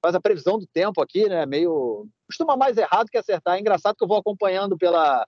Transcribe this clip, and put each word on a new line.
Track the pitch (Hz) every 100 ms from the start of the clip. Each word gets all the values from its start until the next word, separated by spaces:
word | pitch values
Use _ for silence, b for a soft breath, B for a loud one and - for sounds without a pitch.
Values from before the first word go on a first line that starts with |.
faz | 170
a | 175
previsão | 202 190 139 214
do | 185
tempo | - 190 180
aqui, | 143 175 208
né? | 180
Meio, | 143 139 170 156 127 104 107 _ _
costuma | - 311 269
mais | 269 226
errado | 180 190 226
que | 240
acertar. | - 185 180 185
É |
engraçado | 202 190 202
que | 214
eu | 202
vou | 208
acompanhando | 202 202 202 185 202 175
pela | 175 170 151 131